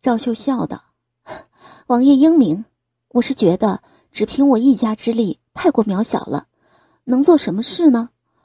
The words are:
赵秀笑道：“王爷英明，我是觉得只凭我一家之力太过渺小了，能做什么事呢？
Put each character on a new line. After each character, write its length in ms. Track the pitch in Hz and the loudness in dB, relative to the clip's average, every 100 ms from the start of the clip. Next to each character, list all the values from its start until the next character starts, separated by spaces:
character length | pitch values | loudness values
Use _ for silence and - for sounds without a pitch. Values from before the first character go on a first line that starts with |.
赵 160 | - 233 | -2 -2
秀 160 | - | -4
笑 320 | 226 - 254 | -6 -6 -6
道 200 | 165 - _ _ _ _ - - _ _ - - _ | -6 -10 _ _ _ _ -20 -20 _ _ -20 -20 _
：“王 160 | 247 | 2
爷 100 | 262 | 4
英 240 | 277 311 330 | 4 4 4
明， 260 | 208 170 226 _ _ _ _ | 2 0 -6 _ _ _ _
我 120 | 240 | -4
是 140 | - | -4
觉 220 | 262 196 180 | 0 0 2
得 260 | 214 185 _ _ _ | -2 -4 _ _ _
只 120 | - 208 | -6 -6
凭 220 | - 277 | 0 2
我 100 | 233 | 4
一 180 | 262 233 | 2 2
家 180 | 220 | -2
之 180 | 214 - | -4 -4
力 280 | 226 208 - _ | -2 -4 -6 _
太 180 | - 359 | -4 -2
过 120 | - | 0
渺 200 | 214 190 | -2 -2
小 200 | 226 202 | -4 -6
了， 220 | - - - _ _ _ _ _ | -6 -8 -10 _ _ _ _ _
能 220 | - 247 | -4 0
做 120 | 294 320 | 4 2
什 160 | - | 2
么 120 | 190 | -6
事 260 | 240 - 330 | -8 0 2
呢？ 200 | 240 233 _ _ _ | 2 -2 _ _ _